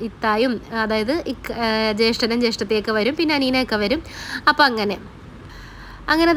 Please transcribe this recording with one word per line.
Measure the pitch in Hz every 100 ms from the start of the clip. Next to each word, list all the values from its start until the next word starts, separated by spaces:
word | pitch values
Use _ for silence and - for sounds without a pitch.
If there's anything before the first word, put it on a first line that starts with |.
| 214
ഇത്തായും, | - 220 214 254 208 - 226
അതായത് | 214 220 214 320 -
ഇക്ക, | 240 - 226 226
ആ, | 220 220 214
ജ്യേഷ്ഠനും | 226 233 226 240
ജ്യേഷ്ഠത്തിയൊക്കെ | 233 - 208 214 208 214
വരും, | 214 311
പിന്നെ | 311 294
അനീനയൊക്കെ | 262 262 254 214
വരും. | 202 294 - - - 269 -
അപ്പോൾ | 294 285
അങ്ങനെ, | 220 208 190 - - - - - - - - - - -
അങ്ങനെ | 311 339